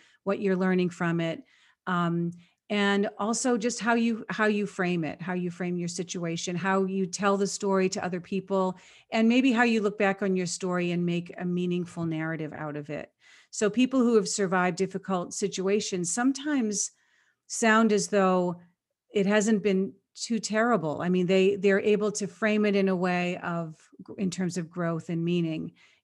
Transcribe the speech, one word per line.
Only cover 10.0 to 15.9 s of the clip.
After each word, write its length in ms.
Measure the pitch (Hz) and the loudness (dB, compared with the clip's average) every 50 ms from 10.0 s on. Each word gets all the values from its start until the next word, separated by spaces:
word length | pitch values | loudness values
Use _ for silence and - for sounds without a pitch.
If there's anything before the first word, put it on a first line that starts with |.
| 208 196 196 196 | 2 2 2 0
on 140 | 208 196 185 | 0 0 0
your 100 | 185 180 | 0 -2
story 460 | 170 - - 196 185 180 180 175 175 | -4 -4 -6 -4 -2 -2 -2 0 0
and 120 | 175 175 175 | 0 0 0
make 300 | 175 170 175 175 175 - | 0 -2 -2 -4 -6 -8
a 80 | - 180 | -8 -4
meaningful 640 | 175 175 180 180 180 175 180 170 170 - 175 165 | -2 -2 -2 0 0 -2 -2 -4 -6 -6 -6 -4
narrative 460 | 165 160 156 160 160 165 160 156 151 | -4 -4 -4 -4 -4 -4 -6 -8 -8
out 240 | - - 156 151 143 | -8 -10 -10 -8 -8
of 120 | 147 147 151 | -10 -10 -10
it. 220 | 147 - - - _ _ _ - - - _ _ | -10 -10 -12 -14 _ _ _ -20 -20 -20 _ _
So 180 | - - 220 202 | -4 0 0 2
people 320 | 208 240 254 254 262 262 | 2 2 2 2 4 2
who 140 | 233 240 233 | 4 4 4
have 140 | 214 185 175 | 4 2 0
survived 480 | - - 196 175 190 180 180 180 170 | -2 -2 -2 0 2 2 2 2 0
difficult 580 | 170 190 190 - 180 - - 190 180 170 - - | -2 -2 -4 -4 -6 -6 -4 -4 -4 -4 -6 -6
situations 760 | - 208 185 - 190 185 196 202 214 196 - | -6 -6 -4 -4 -4 -2 0 0 0 -2 -2